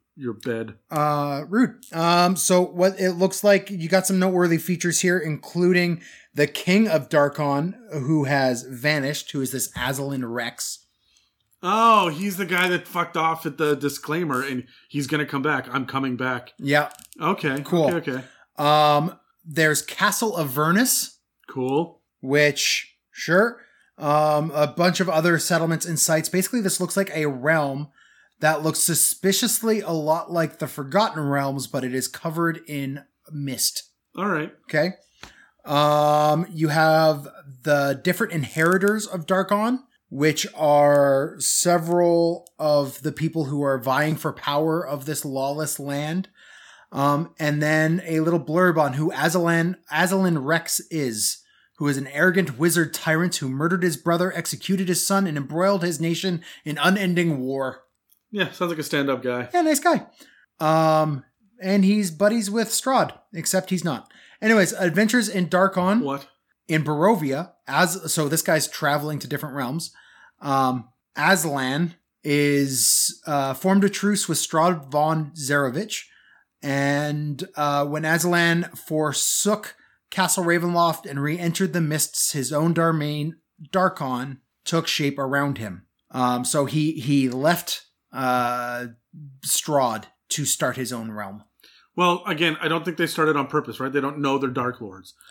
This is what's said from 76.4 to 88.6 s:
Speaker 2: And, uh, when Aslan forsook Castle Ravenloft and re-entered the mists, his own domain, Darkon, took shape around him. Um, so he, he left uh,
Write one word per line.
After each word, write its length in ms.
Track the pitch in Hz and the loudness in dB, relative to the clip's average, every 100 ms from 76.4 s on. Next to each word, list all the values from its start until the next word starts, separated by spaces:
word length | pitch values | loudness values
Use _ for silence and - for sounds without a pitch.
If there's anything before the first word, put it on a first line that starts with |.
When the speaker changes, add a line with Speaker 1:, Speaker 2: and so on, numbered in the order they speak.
| _ _ | _ _
Speaker 2:
And, 840 | 143 139 139 143 147 147 151 135 185 - | -4 0 0 0 -2 -4 -6 -8 -10 -4
uh, 300 | 147 143 147 | -2 0 -2
when 180 | 151 | -2
Aslan 600 | 160 170 175 175 170 170 175 - | 0 0 2 2 4 2 -2 -10
forsook 1000 | - 156 151 135 - - 202 214 - - _ _ _ | -6 -2 -2 -2 -2 -2 0 -2 -4 -20 _ _ _
Castle 340 | - 180 - | -2 -2 0
Ravenloft 640 | 170 175 175 175 170 160 - | 2 2 2 2 2 0 -6
and 160 | 139 | -4
re-entered 500 | 143 175 170 165 190 | -4 -2 -2 0 -2
the 100 | 170 | 0
mists, 500 | 156 151 - - - | -2 -2 -4 -2 -4
his 200 | 147 117 | -2 -2
own 220 | 147 165 | 0 0
domain, 640 | 165 165 160 147 147 151 - _ _ 147 | 2 2 0 -2 -4 -6 -8 _ _ -4
Darkon, 680 | 196 185 190 135 123 135 131 _ _ - | 0 0 0 -6 -4 -6 -10 _ _ -2
took 220 | 165 160 | -2 0
shape 320 | - 143 139 | 0 -2 -2
around 400 | 135 143 143 135 | -2 0 0 -2
him. 260 | 107 90 - _ _ | -6 -10 -18 _ _
Um, 320 | 131 127 123 | -2 0 0
so 220 | 123 156 139 | -2 -2 0
he, 280 | 156 151 | 0 0
he 360 | 160 127 143 131 | -2 0 2 2
left 560 | 127 147 170 - - - _ _ | 2 2 2 -2 -10 -10 _ _
uh, 720 | 123 131 127 120 123 | -4 0 2 0 -2